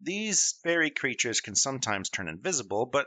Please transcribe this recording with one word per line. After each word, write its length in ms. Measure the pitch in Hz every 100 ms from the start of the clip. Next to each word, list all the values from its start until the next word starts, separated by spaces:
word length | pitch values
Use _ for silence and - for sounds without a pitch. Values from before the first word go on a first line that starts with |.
These 580 | 151 196 214 190 - -
fairy 260 | 170 170 156
creatures 500 | 147 135 120 123 107
can 140 | -
sometimes 560 | 98 135 135 117 101 95
turn 160 | - 90
invisible, 580 | 82 147 160 104 98 113
but 200 | 143